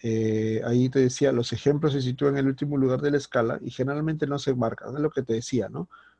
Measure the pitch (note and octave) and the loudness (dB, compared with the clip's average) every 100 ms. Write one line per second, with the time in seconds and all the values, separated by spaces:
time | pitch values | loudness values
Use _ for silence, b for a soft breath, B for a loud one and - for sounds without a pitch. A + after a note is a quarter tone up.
0 | A#2 A2 A2 G#2+ A2 A2 A#2+ B2 B2+ C3+ | -2 0 2 0 0 -2 2 2 4 4
1 | B2+ - C#3+ B2 A#2+ A#2 - D3 D#3 C#3 | 2 4 2 2 -2 0 2 2 2 0
2 | B2+ B2+ C#3+ C#3 C3+ C3+ C#3+ C#3+ C3 B2+ | -2 0 0 2 0 0 -2 2 2 2
3 | C#3+ C#3+ C3+ C3 A#2 C#3 C3+ - C3 C#3+ | 2 0 0 0 0 -2 -8 -4 -2 0
4 | D#3 D#3 C#3+ C#3 - B2 A#2 A2 G#2+ C3+ | -2 -2 -2 -2 -2 0 0 -2 -8 -4
5 | D3+ C#3 B2 A2+ - B2 G2 D3 F3+ B | -2 -2 -2 -4 0 -2 -2 -6 -10 B
6 | B B | B B